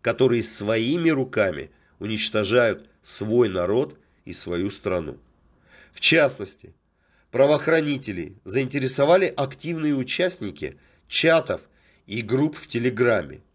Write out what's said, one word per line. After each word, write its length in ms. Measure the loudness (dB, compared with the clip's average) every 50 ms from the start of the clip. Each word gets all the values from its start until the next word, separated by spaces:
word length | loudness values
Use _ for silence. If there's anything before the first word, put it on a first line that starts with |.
которые 420 | _ -4 0 4 4 4 4 2 0
своими 680 | -2 -2 -2 -2 -2 0 0 0 0 -2 0 2 2
руками 600 | 2 2 -2 -2 0 0 0 0 -2 -6 -10 -14 _ _ _ _ _ _
уничтожают 880 | -8 -6 -4 -4 -4 -2 -2 -2 -2 2 2 4 4 4 0 -2 -8 _ _ _ _
свой 480 | -12 -10 -8 -4 0 2 2 2 2
народ 480 | 2 -2 -2 0 0 0 -2 -2 -6 _ _ _ _ _ _
и 80 | -14 -14
свою 380 | -12 -8 -6 -4 -4 -4 -4
страну. 480 | -6 -6 -6 -4 -4 -2 -4 -6 -12 -16 _ _ _ _ _ _ _ _ _ _ _ -20 -20 _ _
В 80 | -2
частности, 720 | 0 2 4 4 4 2 0 -4 -12 -12 -14 _ _ -20 -20 _ _ _ _ _ _ _ _ _ _ _
правоохранителей 1040 | 2 4 4 6 6 2 2 2 2 2 2 0 -4 -4 -4 -8 -8 -8 -8 -10 -12 -18 _
заинтересовали 880 | -4 -2 -2 -2 -2 -4 -4 -4 -2 0 0 4 4 6 4 4 2 -2
активные 600 | -4 -6 -6 -6 -10 -8 -8 -6 -4 -2 -2 0
участники 840 | -2 -2 -4 -2 -2 -2 -2 -2 -6 -10 -10 -10 -8 -10 -10 -10 -12 _ _ _ _ _
чатов 600 | _ -4 2 4 4 4 4 2 0 -6 -6 -6 _ _ _ _ _ _ _ _
и 160 | -10 -8 -8 -4
групп 340 | -2 0 2 2 0 -2
в 100 | -6 -16
Телеграме. 760 | -8 -6 -2 -2 0 2 2 2 4 4 2 0 -4 -12 -18 _ _ _